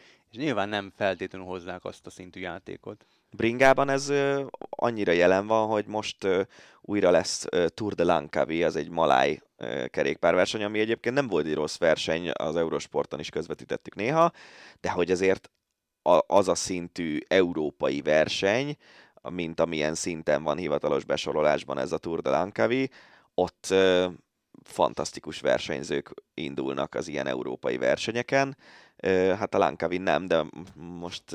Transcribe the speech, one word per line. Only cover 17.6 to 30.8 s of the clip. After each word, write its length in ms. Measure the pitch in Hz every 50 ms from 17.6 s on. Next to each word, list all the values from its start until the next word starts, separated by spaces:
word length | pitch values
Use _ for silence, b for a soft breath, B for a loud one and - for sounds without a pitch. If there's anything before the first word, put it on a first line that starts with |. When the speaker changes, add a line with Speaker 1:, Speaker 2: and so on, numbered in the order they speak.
| 76 73 - _ 73 67 69 71
Speaker 2:
verseny, 760 | 69 76 76 78 76 - - - 95 95 110 127 143 147 147 B B B B B B B B - - 65
mint 300 | 87 90 85 80 82 -
amilyen 360 | 82 82 82 76 73 78 82
szinten 480 | - - 92 85 80 80 78 73 71 80
van 140 | 78 71
hivatalos 460 | 85 90 73 73 73 - 73 73 67 69
besorolásban 720 | - 71 69 - 76 71 78 76 76 71 73 69 69 69
ez 140 | 69 65 87
a 60 | 82
Tour 240 | 78 - 85 82 85
de 80 | - 67
Langkawi, 600 | 67 78 90 101 - - 113 113 123 135 135 131 B B B B B B B B _
ott, 340 | - 90 87 - _ - -
ö, 380 | 95 95 95 95 90 90 92 90 85 - _ _ _ _ _ _ - - _
fantasztikus 760 | - - - 82 58 - - 71 - - - - 78 - -
versenyzők 760 | 67 65 64 - - - 80 65 76 76 76 71 - - - - - _ _
indulnak 600 | - 80 69 69 65 65 67 67 67 71 - -
az 120 | 60 -
ilyen 200 | 85 73 69 67
európai 500 | 67 65 64 62 64 64 - - 62 62
versenyeken. 800 | 64 62 64 76 - - 113 110 120 120 - 135 135 139 135 135 B B B B B B B B
Ö, 380 | B - 92 95 92 92 95 90
hát 160 | 104 104 - -
a 40 |
Langkawi 400 | 98 92 71 73 - 82 85 90
nem, 300 | 90 95 92 73 78 95
de 140 | 90 85 82 76
m-, 60 | - - 73 90 92 - 76